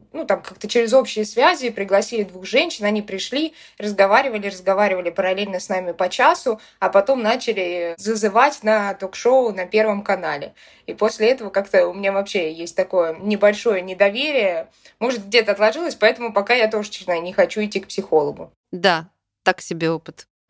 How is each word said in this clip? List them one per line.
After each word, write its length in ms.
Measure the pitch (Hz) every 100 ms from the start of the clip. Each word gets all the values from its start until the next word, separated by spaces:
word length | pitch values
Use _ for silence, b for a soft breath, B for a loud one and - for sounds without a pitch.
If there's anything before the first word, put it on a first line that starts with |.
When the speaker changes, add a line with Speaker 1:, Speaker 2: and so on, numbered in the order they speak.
| _
Speaker 1:
ну, 100 | 311
там 160 | 294 185
как-то 240 | - - 214
через 280 | 247 226
общие 320 | 262 247 214 208
связи 420 | 233 320 330 247
пригласили 540 | 208 196 202 220 226
двух 240 | 185 185 190
женщин, 400 | 269 339 - 208
они 160 | 214
пришли, 500 | 208 190 - 269 320 B B -
разговаривали, 720 | 208 202 196 233 277 220 202
разговаривали 640 | 190 185 190 208 185 170
параллельно 500 | 165 185 190 208 180
с 80 | -
нами 240 | 185 185
по 160 | 170 180
часу, 500 | - 269 - 254 214 B B
а 80 | 190
потом 340 | 196 196 254
начали 720 | 220 247 240 196 175 175 170 170
зазывать 640 | 202 214 208 214 285 294
на 320 | 214 214 202
ток-шоу 580 | 190 190 - 233 262 233
на 140 | 190 180
Первом 360 | 214 220 202
канале. 520 | 202 190 160 147 - b b b -
И 80 |
после 340 | 175 214 - 220
этого 220 | 254 202
как-то 360 | 226 208 190 175
у 60 |
меня 200 | 190 196
вообще 380 | 196 196 202 156
есть 220 | 165 170 -
такое 380 | 185 185 165 165
небольшое 640 | 202 208 208 208 233 190
недоверие. 840 | 185 185 202 226 302 269 196 165 160 b b -
Может, 260 | 240 233 196
где-то 260 | 233 208
отложилось, 440 | 196 214 285 339 -
поэтому 360 | 220 233 233
пока 220 | 208 202
я 140 | 247 214
тоже, 200 | 214 208
честно, 300 | - 180 170
не 120 | 175
хочу 280 | 190 175 214
идти 160 | 208 196
к 80 | -
психологу. 600 | - 202 156 147 143 - _ _
Speaker 2:
Да, 360 | 175 185 160 170 _ _ _
так 160 | - 180
себе 300 | - 170 165
опыт. 360 | 160 - - - _